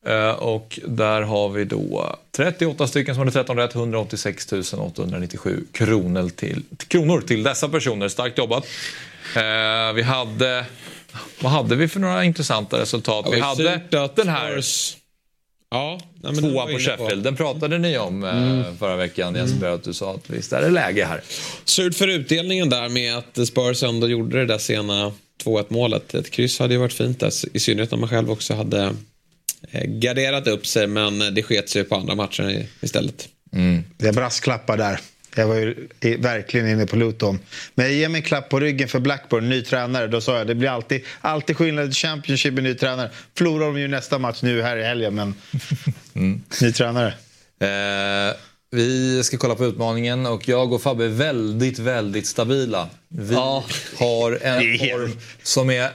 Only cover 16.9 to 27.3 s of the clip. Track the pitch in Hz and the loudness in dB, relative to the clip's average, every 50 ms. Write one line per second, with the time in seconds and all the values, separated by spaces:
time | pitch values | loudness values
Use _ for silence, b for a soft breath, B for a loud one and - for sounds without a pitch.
16.9 | 123 101 120 110 101 98 101 131 139 131 160 151 131 151 151 147 156 175 170 175 | -2 -2 -2 -2 -2 0 0 -2 0 0 -2 -2 0 -2 -2 0 0 2 2 2
17.9 | 156 123 107 92 92 98 98 95 92 - 123 127 131 131 123 87 87 87 107 98 | 0 0 -2 -2 -4 -4 -2 0 0 2 2 2 2 2 0 -2 -4 -4 -2 -2
18.9 | 92 90 92 87 - - 90 87 87 90 90 - 127 - 92 90 87 87 - - | 0 0 -2 -2 -2 -2 -2 0 0 0 0 2 0 0 0 0 -2 -2 -4 -6
19.9 | 87 - 101 98 95 - - - - 117 107 - 123 123 147 160 175 175 135 95 | -6 -6 -6 -6 -6 -8 -10 -8 -8 -8 -4 -2 0 2 4 4 4 4 4 2
20.9 | 95 101 95 80 82 78 - B B B B B B B B - - - 190 180 | 2 2 2 0 -2 -6 -8 B B B B B B B B 2 2 4 4 2
21.9 | 170 - 196 190 190 170 135 - 156 160 170 185 190 190 180 147 123 123 120 120 | 2 2 2 2 2 0 0 0 0 0 2 0 0 2 4 2 2 2 0 0
22.9 | 120 123 120 120 117 120 120 - - - 120 113 - 131 127 123 123 123 - 123 | 0 0 0 0 -2 -4 -6 -8 0 0 0 2 2 2 2 2 2 2 0 0
23.9 | 117 117 117 117 120 117 113 117 117 127 131 117 110 107 - - 117 107 104 104 | 2 2 2 2 2 2 0 0 2 2 2 2 2 0 0 0 0 0 0 0
24.9 | 101 101 101 101 104 - _ _ _ _ - 113 113 107 104 - 113 117 123 120 | 0 0 0 0 -4 -6 _ _ _ _ -2 0 0 0 0 0 0 2 2 2
25.9 | 107 101 - - - - - - - - 120 127 - - 127 123 123 123 127 120 | 2 0 -2 -2 -4 -4 -4 -2 0 0 0 0 2 2 2 2 4 4 2 0
26.9 | 123 - - 123 127 127 120 107 | 0 0 -2 -2 0 0 0 -2